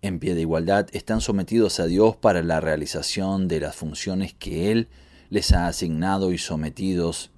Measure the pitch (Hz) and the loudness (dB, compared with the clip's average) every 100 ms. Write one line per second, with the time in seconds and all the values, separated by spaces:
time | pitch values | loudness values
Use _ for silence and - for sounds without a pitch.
0 | 101 87 95 87 82 80 85 98 101 101 | -4 -4 -2 -2 0 0 2 2 0 -6
1 | - 110 - 101 90 117 107 - 85 90 | -4 -2 0 -2 0 2 2 2 0 6
2 | 110 107 113 90 85 80 80 78 76 78 | 4 6 2 4 2 0 0 -2 -2 -6
3 | - - 95 95 92 82 73 - 78 78 | -4 -4 -2 0 0 -2 -4 -8 -10 -8
4 | - 95 92 - - 80 92 113 117 - | -6 -4 -4 -8 -8 -2 0 0 -2 -10
5 | - - _ 101 - 90 87 85 87 80 | -20 -20 _ -2 4 4 4 -2 -4 -2
6 | 90 98 95 87 - 80 78 - 95 90 | 0 0 0 0 -4 -4 -4 -4 -2 0
7 | 85 82 - | 0 -4 -12